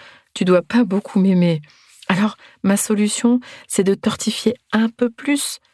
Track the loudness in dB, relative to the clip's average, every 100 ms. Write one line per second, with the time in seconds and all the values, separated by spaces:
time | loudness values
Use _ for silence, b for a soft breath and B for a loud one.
0 | B B B -4 2 2 2 0 0 -2
1 | -2 0 2 4 2 0 -6 B B B
2 | -4 0 0 -4 B B 0 0 0 0
3 | 0 0 0 0 B B B 0 0 0
4 | -2 -4 -6 -4 -4 -4 _ -2 -2 -2
5 | -6 -4 -4 -4 -4 -12 _